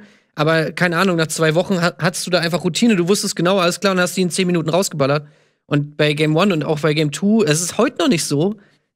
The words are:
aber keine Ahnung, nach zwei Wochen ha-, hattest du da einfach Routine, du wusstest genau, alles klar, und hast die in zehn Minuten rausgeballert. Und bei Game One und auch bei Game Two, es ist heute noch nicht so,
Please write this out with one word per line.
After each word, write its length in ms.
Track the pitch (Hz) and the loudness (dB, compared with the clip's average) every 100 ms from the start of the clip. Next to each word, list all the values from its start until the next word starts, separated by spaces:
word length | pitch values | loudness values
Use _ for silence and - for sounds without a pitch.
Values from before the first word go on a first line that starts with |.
| - _ _ - | -4 _ _ -4
aber 340 | 151 160 156 | 0 0 -2
keine 280 | 165 202 165 | -2 -2 0
Ahnung, 180 | 196 170 | 0 0
nach 100 | 160 | -2
zwei 280 | - 160 156 | 0 2 2
Wochen 260 | 180 190 | 0 0
ha-, 120 | 175 - | 0 0
hattest 280 | 165 180 - | -4 -2 -2
du 40 | |
da 80 | 175 | -2
einfach 240 | 165 160 | 0 -2
Routine, 300 | 180 156 233 | -2 0 2
du 140 | 202 175 | 2 2
wusstest 260 | 202 202 | 0 0
genau, 240 | - 170 196 | -2 0 2
alles 220 | 175 175 | 2 0
klar, 120 | 202 | 0
und 80 | 185 | 0
hast 160 | 180 185 | 0 0
die 60 | |
in 80 | 185 | -2
zehn 160 | 156 180 | 0 0
Minuten 240 | 175 160 | 0 0
rausgeballert. 560 | 170 196 156 135 147 147 _ _ _ _ | 0 -2 -2 0 0 -4 _ _ _ _
Und 300 | 147 147 - | -4 -4 -2
bei 160 | 151 | -2
Game 240 | 147 156 156 | 0 0 2
One 180 | 202 | 2
und 100 | 165 | 0
auch 140 | 151 151 | -2 -2
bei 160 | 160 | 0
Game 160 | 151 151 | 0 -2
Two, 320 | 143 202 220 | -2 0 2
es 180 | 175 151 | 2 0
ist 160 | 175 - | -2 -2
heute 220 | 254 - | -2 0
noch 80 | 320 | 0
nicht 160 | 175 | 0
so, 300 | - 143 180 214 - _ _ | 0 -2 -2 -4 -14 _ _